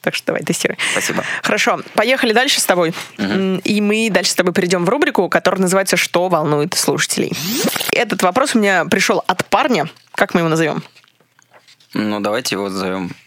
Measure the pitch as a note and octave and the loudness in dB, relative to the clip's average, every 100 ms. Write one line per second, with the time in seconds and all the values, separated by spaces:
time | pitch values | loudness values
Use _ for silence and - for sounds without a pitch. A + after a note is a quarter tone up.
0 | - - - - - E3+ - - - - | -4 -4 -4 -6 -4 -4 -4 -4 -4 -2
1 | - A#3+ - - - G#3 A#3 F3+ - - | -2 -4 -4 -6 -4 0 0 -2 -4 -2
2 | A3 C4 A#3+ A3 C4+ - - F3+ E3 - | 0 0 2 2 2 0 2 2 0 -4
3 | - - G3 G3+ F#3+ F#3 - G#3 G#3 G#3+ | -12 -6 -4 -2 0 -2 -2 0 2 0
4 | A3+ F#3 G3+ - F#3 F3 F3+ F3+ F3 C4+ | 2 0 0 0 2 2 0 2 2 2
5 | D#4+ - F3 E3+ F#3 F#3+ F#3 F#3+ G3 F3 | 2 2 0 2 0 2 2 2 2 0
6 | - E3+ F#3 E3 D3+ D3 D#3 - - C#3+ | 0 0 2 2 2 0 0 -2 0 0
7 | - - - - E3 B3+ - - - - | -2 -2 -2 -4 -4 -2 -2 -2 0 0
8 | A3+ G3+ F#3 F#3+ C#4+ A#3 G3+ F#3 D#3+ G3 | 0 2 2 2 2 2 4 2 2 0
9 | - F#3+ - F#3 - G3+ D4 G#3+ D3+ - | 2 0 0 -2 2 2 2 0 -2 -6
10 | _ - G3+ F#3 E3+ D#3+ D#3+ - - _ | _ -2 0 2 2 2 0 -2 -8 _
11 | _ _ _ _ _ - _ - _ - | _ _ _ _ _ -20 _ -20 _ -4
12 | G#2+ G#2 G#2 A2+ B2+ G2 G2+ F#2+ F#2+ F#2+ | -2 -2 -2 -2 -2 -4 -4 -4 -4 -4
13 | F2 F2 | -6 -10